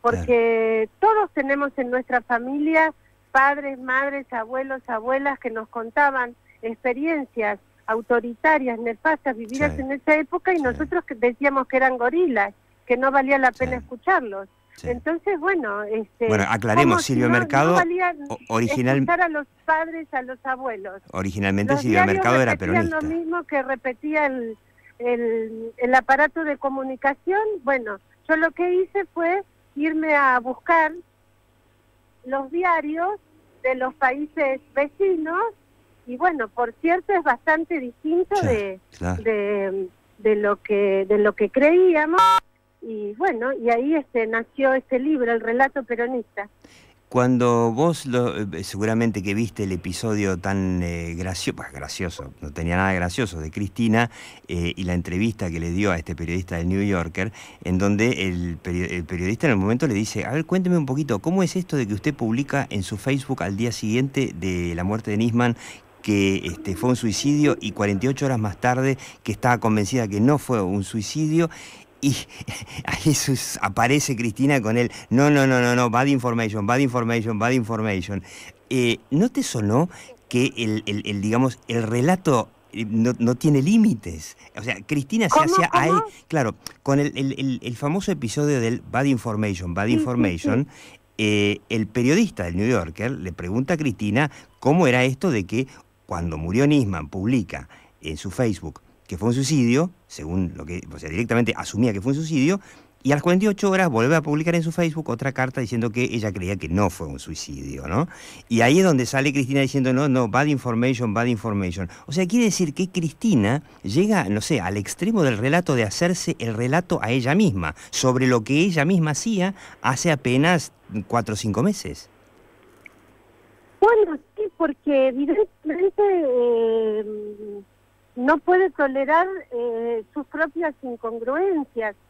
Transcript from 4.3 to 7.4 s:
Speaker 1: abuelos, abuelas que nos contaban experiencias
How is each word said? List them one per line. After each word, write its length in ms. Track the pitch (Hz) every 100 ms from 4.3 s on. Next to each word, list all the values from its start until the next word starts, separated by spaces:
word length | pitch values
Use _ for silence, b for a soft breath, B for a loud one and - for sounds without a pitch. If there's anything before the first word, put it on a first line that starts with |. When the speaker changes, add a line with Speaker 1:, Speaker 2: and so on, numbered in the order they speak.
Speaker 1:
abuelos, 480 | 240 220 262 269 262 -
abuelas 540 | 226 226 262 277 269
que 100 | 247
nos 180 | 226 220
contaban 680 | 233 226 294 285 269 247 240 b b
experiencias 960 | 226 226 254 247 311 320 262 -